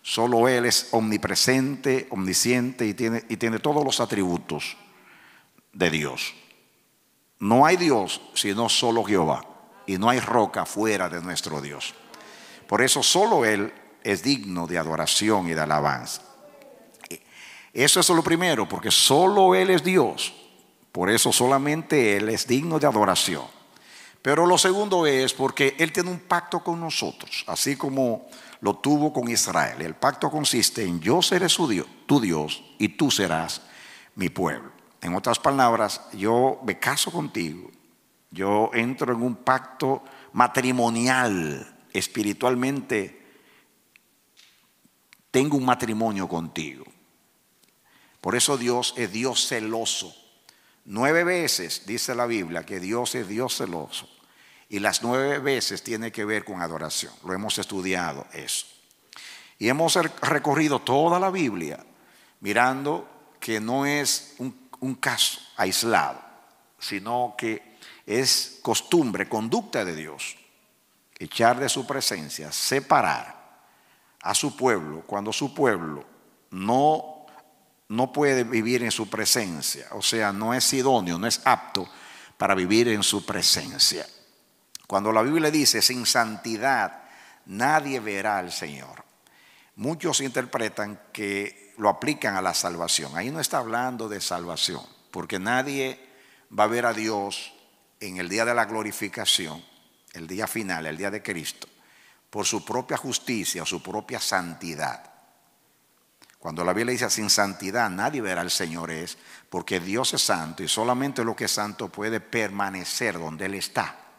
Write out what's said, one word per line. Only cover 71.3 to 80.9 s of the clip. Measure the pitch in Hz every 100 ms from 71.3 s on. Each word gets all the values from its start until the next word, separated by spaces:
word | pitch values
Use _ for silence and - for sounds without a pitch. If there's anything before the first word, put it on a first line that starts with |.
| - 117 123
de | 135
su | - 123
presencia, | 135 - 95 76 - 76
separar | - - 135 139 147 90 71 - - - _ _ _ _ _ _ _
a | - 104
su | 147 -
pueblo | 127 104 78 78 -
cuando | 101 104
su | - 143
pueblo | 143 135 95 82 73 - - _ _ _
no, | 92 98 127 147 156 - - - - _ _ _ _ _
no | 110 127
puede | 147 147 131
vivir | 117 120 110 123
en | 117
su | - 107
presencia, | 110 104 127 98 80 - 71 -
o | 107
sea, | - 113 104
no | 101 110
es | 123 -
idóneo, | 139 127